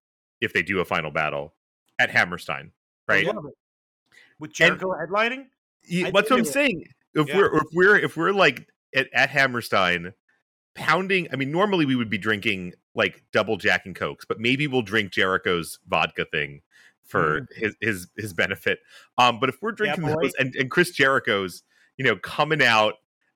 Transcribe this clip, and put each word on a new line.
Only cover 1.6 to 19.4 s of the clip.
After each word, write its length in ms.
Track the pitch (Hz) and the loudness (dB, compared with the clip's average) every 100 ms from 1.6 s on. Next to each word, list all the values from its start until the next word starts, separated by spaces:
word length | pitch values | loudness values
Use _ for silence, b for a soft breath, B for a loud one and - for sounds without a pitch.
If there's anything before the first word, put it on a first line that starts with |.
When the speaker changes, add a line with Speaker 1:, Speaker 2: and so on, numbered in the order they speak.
| _ _ _ - | _ _ _ -2
Speaker 1:
at 100 | 123 | 0
Hammerstein, 600 | 117 95 87 - 69 - _ _ _ - | 2 0 -2 -8 -10 -10 _ _ _ -2
right? 180 | 101 107 | 0 0
Speaker 2:
I 60 | |
love 140 | 214 147 | -4 -10
it. 80 | - _ _ _ _ _ b b _ | -18 _ _ _ _ _ b b _
With 100 | 151 - | -16 2
Speaker 1:
And 180 | 165 156 | 2 2
Speaker 2:
Jericho 80 | 185 | -4
headlining? 540 | 170 160 196 226 262 262 _ _ _ | -6 -2 0 0 -2 -12 _ _ _
Speaker 1:
Ye-, 220 | _ 175 170 | _ -4 2
Speaker 2:
I'd 80 | |
Speaker 1:
that's 160 | 190 208 | 2 4
what 100 | 254 | 2
I'm 40 | |
Speaker 2:
do 60 | 220 | 2
it. 40 | |
Speaker 1:
saying. 320 | 277 285 175 - _ _ | 0 0 0 -8 _ _
If 140 | - 143 | -2 0
Speaker 2:
Yeah. 80 | 160 | 2
Speaker 1:
we're, 180 | 180 151 | 4 2
if 80 | 139 | 0
we're, 220 | 165 185 202 | 4 6 6
if 200 | 147 156 | 2 -2
we're, 140 | 170 | 0
like, 340 | 202 165 120 - _ _ | 4 4 2 -10 _ _
at, 140 | 135 131 | -4 -2
at 160 | 120 135 | 0 0
Hammerstein 840 | 143 135 120 - 107 90 87 85 - _ _ _ _ _ - | 2 2 0 0 2 2 2 -4 -14 _ _ _ _ _ -8
pounding, 540 | - 160 190 190 165 | 0 0 2 -2 -2
I 60 | 135 | -4
mean, 140 | 135 | -4
normally 340 | 160 208 190 143 | 0 0 2 2
we 100 | 131 | 0
would 140 | 110 | -2
be 80 | 107 | -2
drinking, 560 | 101 104 113 95 90 - _ | -2 -2 -2 -4 -6 -14 _
like, 300 | 117 101 - _ | -2 -2 -2 _
double 240 | 117 104 101 | 0 0 0
Jack 300 | 101 90 98 | 2 0 -2
and 100 | 85 | -6
Cokes, 300 | 82 71 - | -8 -8 -8
but 140 | 98 | -4
maybe 280 | 113 135 147 | 0 0 0
we'll 140 | 127 | 0
drink 300 | 101 110 98 | 0 -2 -2
Jericho's 680 | - 95 95 104 87 80 - - | 0 0 0 0 -2 -2 -12 -4
vodka 380 | 85 82 - 82 | -2 -2 -2 -6
thing 360 | 80 71 71 _ b b b | -4 -6 -10 _ b b b
for 380 | _ 104 80 76 | _ -2 0 -2
Speaker 2:
Mm. 60 | 123 - | -6 -6
Speaker 1:
his, 200 | 107 - | -6 -4
his, 280 | 110 95 87 - | -4 -4 -8 -12
his 160 | 104 | -10
benefit. 460 | 85 92 95 - 92 B B B - | -4 -4 -2 -4 -4 B B B 2
Um, 220 | 123 | 2
but 100 | 117 | 2